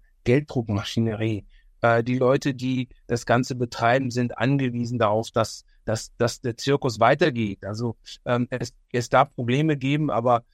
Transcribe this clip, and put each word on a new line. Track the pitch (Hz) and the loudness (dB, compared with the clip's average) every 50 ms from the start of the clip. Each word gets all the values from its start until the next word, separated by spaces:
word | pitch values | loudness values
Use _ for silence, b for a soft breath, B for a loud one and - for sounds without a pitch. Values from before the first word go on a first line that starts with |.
| _ _ _ _ - | _ _ _ _ 0
Gelddruckmaschinerie. | - 120 147 147 - - 131 117 107 104 - - - - 120 113 113 107 101 110 113 110 98 - - - - _ _ _ _ | 2 2 2 2 0 -4 -4 -4 -2 -2 -4 -4 -4 -2 -2 -2 -2 -2 -2 -4 -4 -4 -4 -8 -12 -20 -20 _ _ _ _
Äh, | - 120 117 117 117 | 2 2 4 2 2
die | 120 127 131 | 0 0 2
Leute, | 131 123 135 135 - 147 135 | 2 2 2 2 0 -2 -4
die | 123 127 131 131 127 123 - - _ _ | -4 -4 -4 -2 -4 -4 -6 -10 _ _
das | - 120 117 - - | -6 -6 -4 0 2
Ganze | 117 120 127 - 131 | 2 2 2 0 -4
betreiben, | 123 123 117 - - - 117 123 135 135 123 | -6 -6 -6 -4 0 2 2 2 2 0 -2
sind | 113 123 123 120 - - | -2 -2 -2 -2 -2 -2
angewiesen | 110 131 143 139 135 127 120 120 120 117 123 117 | 0 0 2 2 0 -2 -2 -4 -4 -4 -2 0
darauf, | 113 104 104 110 113 - | 2 2 2 0 -2 -2
dass, | - 113 110 - - - - _ _ _ _ | -2 -2 -2 -2 -4 -12 -20 _ _ _ _
dass, | - 110 110 - - - - | -4 -4 -4 -6 -8 -4 -2
dass | 120 117 - - | -2 -2 -2 -4
der | - 123 113 - | -6 -8 -8 -4
Zirkus | - 139 139 143 - 131 110 107 | -2 0 0 0 0 0 2 4
weitergeht. | 113 120 143 147 180 160 127 117 113 101 98 - - | 6 6 6 6 2 0 0 0 -2 -4 -4 -6 -10
Also, | 98 107 107 120 117 110 - _ B B B - | -10 -8 -6 -6 -6 -6 -8 _ B B B -4
ähm, | - 123 120 123 - | -2 -2 -2 -2 -2
es, | - 123 120 - - _ _ _ | -6 -6 -8 -8 -10 _ _ _
es | - 123 120 - | -4 -4 -2 2
darf | - 127 139 - _ | 4 4 4 2 _
Probleme | - 123 117 123 139 156 160 151 139 | -4 -2 0 0 2 2 2 0 0
geben, | 123 135 143 151 156 143 | 0 0 0 0 0 0
aber | - 113 117 123 120 117 - _ | -2 0 2 2 2 2 0 _